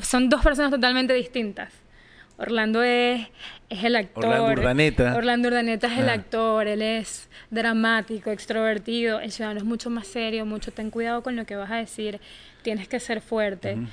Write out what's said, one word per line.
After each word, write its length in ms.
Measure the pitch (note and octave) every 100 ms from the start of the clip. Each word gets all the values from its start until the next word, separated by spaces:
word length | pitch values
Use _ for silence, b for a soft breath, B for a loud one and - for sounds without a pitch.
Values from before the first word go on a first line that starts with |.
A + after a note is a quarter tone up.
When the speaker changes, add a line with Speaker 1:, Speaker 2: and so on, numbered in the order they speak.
Speaker 1:
son 260 | - B3 B3+
dos 140 | C#4+
personas 280 | D#4+ C#4 C#4+
totalmente 420 | C4+ B3 B3+ C4
distintas. 580 | B3+ B3 B3+ A3 F#3+ - - - B B B B -
Orlando 440 | - A#3 G#3+ A3
es, 440 | B3 A#3+ A#3+ B3 A3 B B B -
es 120 | G3+
el 140 | A#3 A#3+
actor. 300 | F#3+ - A3+
Speaker 2:
Orlando 340 | - A3+ -
Urdaneta. 560 | B2 C3 D#3 - B2 A#3
Speaker 1:
Orlando 320 | A#3+ A#3+ A#3+
Urdaneta 380 | A#3+ A#3 A3+ A#3+
es 120 | A#3+
el 120 | C4
Speaker 2:
Ah. 40 |
Speaker 1:
actor, 520 | A3+ - A3+ A3+ A3 G#3+
él 160 | G#3
es 480 | G#3+ A3+ G#3+ - - B B
dramático, 800 | A3 A3+ A3+ A3+ A3+ G#3+ A3 G#3+
extrovertido. 920 | G#3 - A3+ A3 G#3+ G#3+ A#3 A#3 A3
El 120 | G#3+
ciudadano 280 | G3 G#3+ G#3
es 40 |
mucho 240 | G#3 A#3 A#3+
más 180 | A#3 -
serio, 380 | A#3+ A3+ A3
mucho, 260 | G#3+ G#3+ -
"Ten 200 | - A3
cuidado 320 | A3+ A#3 A#3+
con 120 | A#3+
lo 120 | A#3+ A3
que 100 | G3+
vas 140 | G3
a 60 | A3+
decir, 440 | A3+ - G#3+ G3+ B B B B
tienes 260 | A3+ G#3+ F#3+
que 120 | B3
ser 220 | - G#3+
fuerte". 540 | - A3 G#3 F#3+ G3+ G#3
Speaker 2:
Ujú. 100 | A#3